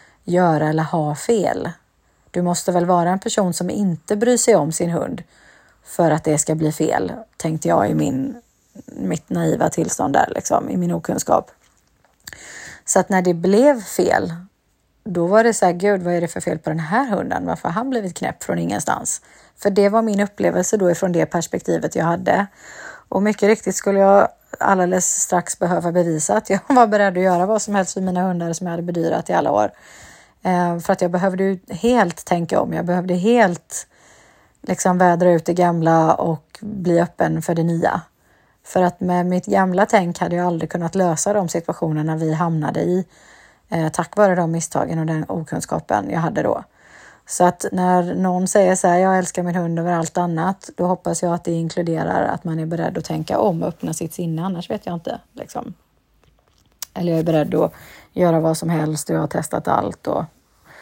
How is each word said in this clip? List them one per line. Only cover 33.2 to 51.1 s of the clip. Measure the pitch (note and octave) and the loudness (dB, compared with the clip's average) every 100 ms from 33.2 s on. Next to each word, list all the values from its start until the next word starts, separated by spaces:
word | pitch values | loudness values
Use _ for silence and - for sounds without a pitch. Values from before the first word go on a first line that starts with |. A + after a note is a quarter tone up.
| G#3 A#3+ F#3+ E3+ - - - _ _ - _ _ _ _ | 2 4 4 2 -8 -14 -14 _ _ -20 _ _ _ _
liksom | - F3+ F#3+ F3+ | -6 -2 0 4
vädra | F3+ E3+ F3+ | 4 6 4
ut | E3+ E3+ | 4 2
det | |
gamla | E3+ F3 E3+ E3 E3 D#3+ - | 2 2 2 2 4 4 2
och | F3 D3+ - - | 0 -4 -8 -16
bli | G#3 G#3 F3 E3+ | -12 -6 0 2
öppen | F3 - D#3+ D#3+ | 0 -2 -2 -2
för | E3+ E3 | -2 0
det | |
nya. | E3+ E3 - E3+ - _ _ _ _ _ | 0 0 -2 -2 -8 _ _ _ _ _
För | - F#3 | -4 0
att | F3+ - | 0 0
med | F3+ F3+ F3+ | -2 0 0
mitt | F3+ G3+ | -2 0
gamla | G3 F#3 F3 A3 | 2 2 2 4
tänk | G#3+ F3 - | 4 2 -2
hade | E3+ F3 | -2 0
jag | F3+ | 0
aldrig | E3 D#3+ | -2 -4
kunnat | F3+ E3 F#3+ | -4 -2 0
lösa | F3+ E3 G3+ | 0 0 0
de | G#3 E3+ | 0 0
situationerna | E3+ - - D#3+ D3+ D#3 D#3 | -4 -6 -4 -2 -2 -2 -2
vi | D#3 | -2
hamnade | D#3 F3 D#3+ D3+ - | 0 0 0 -2 -2
i, | E3+ F3+ F3+ _ - - - _ _ | 0 0 -2 _ -20 -20 -20 _ _
eh, | E3+ D#3 | -2 -2
tack | E3+ D#3+ - | -2 -4 2
vare | G3+ F3+ | 4 4
de | E3 | 0
misstagen | E3 - - F3 E3 | -2 -4 -4 -2 -2
och | D#3+ | -2
den | D#3 D3+ | -2 -4
okunskapen | F3+ D#3 E3 - E3 - - - | -6 -6 -8 -6 -6 -2 -2 -2
jag | E3+ | -2
hade | E3 - | -2 -2
då. | - - - _ _ - - - - | -2 -2 -6 _ _ -20 -20 -20 -12
Så | - | 2
att | F3 - G3 | 2 2 -4
när | F#3 F3+ F3+ F3 F3 | 0 2 2 2 0
någon | F#3 F3+ F#3 | 0 0 2
säger | G#3 F#3 F#3 | 4 4 4
så | F3+ | 4
här, | F3+ | 4
"Jag | F#3+ F#3 | 4 2
älskar | F#3 - | 0 -4
min | F3 F3+ | -2 -2
hund | E3+ E3 | -2 -2
över | E3+ | -2
allt | E3+ E3 F3+ | -2 -2 -2
annat", | F3 D#3+ F3+ G3 - - | -2 0 -2 -4 -8 -4
då | F3+ | -2
hoppas | F3+ F3 | -2 -4